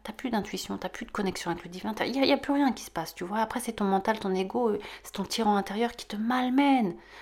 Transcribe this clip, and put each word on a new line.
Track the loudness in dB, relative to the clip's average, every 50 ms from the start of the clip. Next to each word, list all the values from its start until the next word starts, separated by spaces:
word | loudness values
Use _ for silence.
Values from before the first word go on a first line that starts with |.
| -14
t'as | -14 -10
plus | -8 -4 -2
d'intuition, | -2 -2 -2 -2 -6 -8 -6 -6 -6 -6
t'as | -6 -8
plus | -8 -10 -10
de | -8
connexion | -4 -2 -2 -2 -2 -2 -4 -4
avec | -4 -6 -8
le | -12
divin, | -12 -8 -6 -6 -4
t'as, | -2 -2
y | 0 2
a, | 2 4
y | 4
a | 4
plus | 4 2 2 2
rien | 4 4 2
qui | 2 -2 -6
se | -8
passe, | -6 -6 -6 -6 -8
tu | -8 -6
vois. | -2 0
Après, | 0 0 0 -2 -4
c'est | -4 -4 -2
ton | 0 2
mental, | 2 2 2 2 2 0
ton | 0 0 0 0
ego, | 0 0 0 0 2 2 2
euh, | 2 0 -4 -8 -14 -16 -14
c'est | -8
ton | -6 -6 -4
tyran | -2 -2 2 4 4 4
intérieur | 4 2 0 0 0 0 -2
qui | -2 -6 -10
te | -8 -6
malmène. | -2 0 0 2 2 2 4 4 6 6 6 6 6 4 2 0 -4 -12 -20 -20 -20